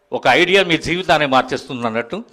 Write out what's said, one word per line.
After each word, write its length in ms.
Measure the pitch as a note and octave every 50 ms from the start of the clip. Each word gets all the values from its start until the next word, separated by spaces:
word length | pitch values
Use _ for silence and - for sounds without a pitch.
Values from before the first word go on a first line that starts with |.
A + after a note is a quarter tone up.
| _ _ -
ఒక 140 | A#2+ -
ఐడియా 360 | C#3 B2 D3 F3+ E3+ F#3 G3 F#3
మీ 140 | F3 E3
జీవితాన్ని 500 | D3+ - - E3 F3+ F#3 F3 E3+ D3+ D3+
మార్చేస్తుంది 600 | C#3 C3 B2+ B2+ - C#3+ A#2+ - - C#3+ A#2+ A#2
అన్నట్టు 360 | A2+ A2 A2+ A2+ - F3 G3+ A#3+ -